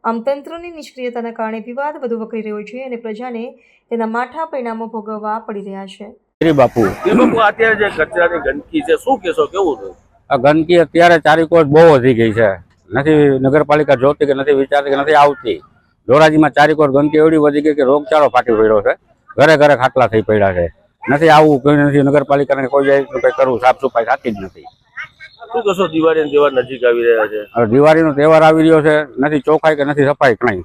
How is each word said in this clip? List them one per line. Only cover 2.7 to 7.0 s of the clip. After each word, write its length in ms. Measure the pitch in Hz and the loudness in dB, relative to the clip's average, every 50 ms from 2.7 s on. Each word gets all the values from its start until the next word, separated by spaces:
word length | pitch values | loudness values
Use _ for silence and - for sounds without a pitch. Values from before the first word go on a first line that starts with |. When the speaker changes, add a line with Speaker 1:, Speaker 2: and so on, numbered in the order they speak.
| 208 254 262 | -16 -16 -12
Speaker 1:
અને 120 | 262 240 | -12 -12
પ્રજાને 560 | 233 233 226 214 202 247 254 240 226 226 262 269 _ _ _ _ _ _ _ | -12 -12 -12 -12 -12 -12 -12 -12 -12 -12 -14 -16 _ _ _ _ _ _ _
તેના 160 | 233 233 226 | -8 -6 -6
માઠા 400 | 220 220 240 247 240 247 302 320 | -4 -4 -6 -8 -8 -8 -12 -10
પરિણામો 420 | 320 294 277 240 233 226 226 233 | -8 -8 -10 -8 -8 -10 -10 -12
ભોગવવા 520 | 220 226 226 208 214 214 214 214 214 214 220 | -12 -12 -14 -12 -12 -12 -10 -8 -8 -8 -8
પડી 220 | 220 - 220 202 | -10 -12 -12 -12
રહ્યા 240 | 190 202 190 190 196 | -12 -12 -14 -14 -16
છે. 260 | 190 - _ 208 214 | -16 -18 _ -20 -20
Speaker 2:
જી 400 | - _ _ _ _ _ - 165 | -20 _ _ _ _ _ -4 -2
બાપુ. 360 | 156 139 127 117 - 120 110 | 2 2 2 0 2 -2 -2
Speaker 3:
જી 240 | 95 92 - | -2 -4 -4